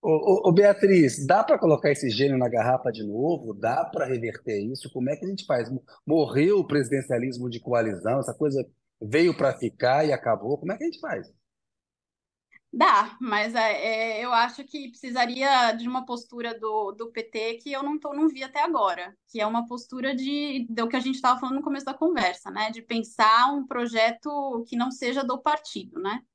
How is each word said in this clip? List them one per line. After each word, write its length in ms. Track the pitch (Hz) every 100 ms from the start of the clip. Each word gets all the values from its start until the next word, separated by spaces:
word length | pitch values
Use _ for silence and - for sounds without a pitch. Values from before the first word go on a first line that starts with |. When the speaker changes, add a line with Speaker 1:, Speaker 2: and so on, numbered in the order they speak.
Speaker 1:
Ô, 440 | - 156 - 196 196
ô, 0 |
ô, 40 |
Beatriz, 720 | 175 202 202 196 190 143 120
dá 200 | 135 185
pra 120 | 226 311
colocar 360 | 185 147 143
esse 180 | 143 131
gênio 260 | 107 139 135
na 120 | 123
garrafa 420 | 113 117 127 127
de 160 | 110 107
novo? 480 | 104 143 170 117
Dá 300 | 101 110 135
pra 200 | 170 -
reverter 560 | 131 127 113 - - 107
isso? 300 | 104 131 131
Como 160 | - 127
é 60 |
que 100 | 151
a 40 | 185
gente 180 | 196 -
faz? 240 | 127 113
Mo-, 140 | 131 _ -
morreu 540 | - 160 139 123 160 202
o 80 | 175
presidencialismo 840 | 143 123 139 131 120 127 120 123
de 120 | 117
coalizão, 580 | - 120 113 98 104 131
essa 160 | 131
coisa 340 | 113 151 139 - _ _ _
veio 320 | 107 131 175
pra 240 | 156 135 127
ficar 480 | 113 - 123 135
e 80 | 156
acabou. 460 | 135 - 107 107 147
Como 140 | 165
é 40 | 208
que 60 |
a 40 | 320
gente 120 | -
faz? 340 | 320 165 87 _ _ _ _ _ _ _ _ _ _ _ _ _ _
Speaker 2:
Dá, 440 | 240 339 220 214 -
mas 340 | 247 208 214
é, 60 | 233 220 185 190 220 226 214
é, 60 |
eu 80 | 247
acho 320 | 233 240 233
que 240 | 269 302 269
precisaria 840 | - 262 247 233 247 269 269 240
de 160 | 226 233
uma 180 | 254
postura 540 | 254 240 233 240 233 226
do, 320 | 220 214 202
do 220 | 208 226
P 100 | 233
T 320 | 226 233 220 233
que 80 | 285
eu 140 | 277
não 120 | 285 302
tô, 160 | 294
não 140 | 285 320
vi 160 | 262
até 180 | 262 285
agora, 560 | 320 302 196 175 180 - _
que 100 | 226
é 60 | 214
uma 220 | 233 233
postura 480 | 240 - 254 254 247
de, 500 | 269 285 294 269 233
do 200 | 226 233
que 80 | 254
a 40 |
gente 200 | 254 262
tava 180 | 254 254
falando 200 | 254 269
no 40 |
começo 240 | 302 277 277
da 80 |
conversa, 560 | 269 320 320 190 180 202
né? 220 | 196 214
De 100 | 226
pensar 720 | 226 233 220 - - - 262
um 120 | 285
projeto 1000 | 269 247 240 226 220 233 302 285 277 233 233
que 80 |
não 160 | 240 247
seja 320 | 254 247 254
do 180 | 247 262
partido, 600 | 302 302 - - 190 160
né? 180 | 190 233 _